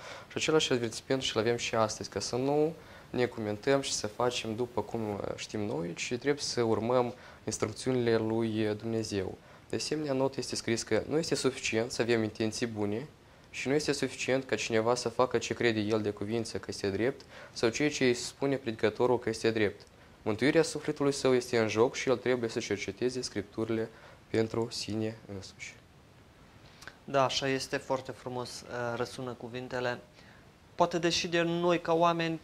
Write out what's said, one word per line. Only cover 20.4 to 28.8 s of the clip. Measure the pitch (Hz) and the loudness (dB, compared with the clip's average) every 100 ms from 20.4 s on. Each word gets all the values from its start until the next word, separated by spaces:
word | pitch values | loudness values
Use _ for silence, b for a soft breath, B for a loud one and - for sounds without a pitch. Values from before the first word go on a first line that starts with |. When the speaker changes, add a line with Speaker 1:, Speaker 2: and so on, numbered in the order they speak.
| 135 160 | 4 4
Speaker 1:
sufletului | 160 147 - 151 143 | 2 0 -4 0 0
său | 139 131 | 2 4
este | 127 123 117 | 4 4 2
în | 110 | 4
joc | 104 127 | 4 4
și | - - | 2 0
el | 120 | 2
trebuie | 120 127 113 | 2 0 0
să | 117 | -4
cerceteze | - 101 - - 123 127 | -2 -4 -4 -2 -2 -2
Scripturile | 123 - 98 - 110 113 110 B B B - | -6 -6 -6 -4 -2 -2 -4 B B B -2
pentru | 113 113 113 117 | 0 0 -2 -4
sine | - - 107 110 113 - | -6 -6 -4 -4 -6 -10
însuși. | 98 - - - - - - - - - B B B B B B B | -12 -12 -14 -16 -16 -20 -20 -20 -20 -20 B B B B B B B
Speaker 2:
Da, | - 139 | 0 4
așa | 127 - 139 | 4 2 0
este, | 135 - 139 | 0 -2 -4
foarte | - 131 127 | -2 -2 -4
frumos, | 117 123 123 120 - | -10 -8 -6 -6 -10
uh, | - 120 | -8 -6